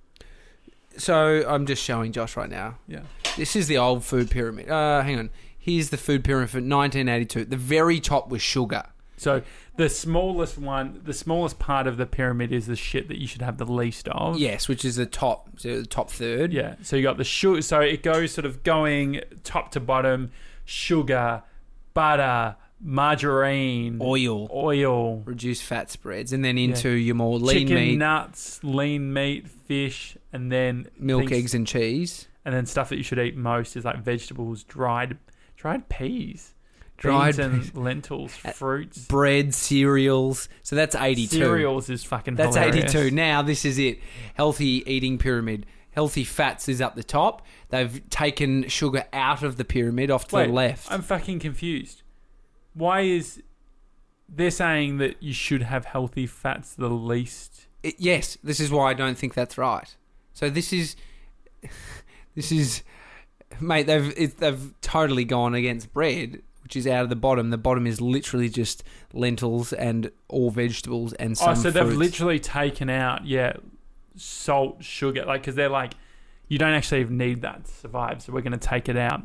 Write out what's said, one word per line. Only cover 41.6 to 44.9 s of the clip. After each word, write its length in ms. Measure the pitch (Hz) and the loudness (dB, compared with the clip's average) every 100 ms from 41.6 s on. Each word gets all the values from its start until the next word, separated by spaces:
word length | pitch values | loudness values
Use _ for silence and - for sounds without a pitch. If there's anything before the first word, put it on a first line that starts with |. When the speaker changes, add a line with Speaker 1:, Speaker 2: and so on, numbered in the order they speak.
| 147 135 127 | 2 0 -4
Speaker 2:
is 140 | 123 | -8
fucking 320 | - 120 - 123 | -4 -6 -4 0
Speaker 1:
That's 200 | - 120 | 2 4
Speaker 2:
hilarious. 380 | 160 160 151 151 | 4 4 4 4
Speaker 1:
eighty-two. 160 | 139 | 4
Now 300 | 139 165 147 | 4 4 4
this 200 | 143 147 147 | 2 2 0
is 120 | 131 | 2
it. 200 | 135 113 - - 113 - | 0 0 -10 -14 -14 0
Healthy 480 | 151 147 143 127 | 2 4 2 2
eating 300 | 131 | 0